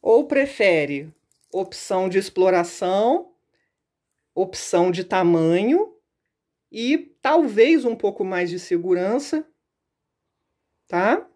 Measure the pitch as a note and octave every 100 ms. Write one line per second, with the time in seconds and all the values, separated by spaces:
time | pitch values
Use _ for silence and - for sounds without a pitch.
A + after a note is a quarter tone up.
0 | - A#3 C#4+ C#4 C4+ - G3+ E3 D3 C#3+
1 | D#3+ _ _ _ _ F#3+ F#3+ - - F#3
2 | F#3+ F#3+ G3 - F#3 F#3 E3+ - F3+ F#3+
3 | A3+ E4 - _ _ _ _ _ _ _
4 | _ _ _ - F#3 - - F3+ F3+ F3+
5 | F3+ F#3+ E3+ E3+ D#3+ F3 G#3+ E4+ G#4+ _
6 | _ _ _ _ _ _ _ G#3+ A#3+ D#4+
7 | - _ B3 D#4+ C#4+ G#3 B3 D#4+ A#3+ A3+
8 | G3+ G3 F#3+ F#3 F3 F3 - F3 F3 F3+
9 | F#3 B3 C#4+ D#4 - _ _ _ _ _
10 | _ _ _ _ _ _ _ _ _ F3
11 | G3 F4+ -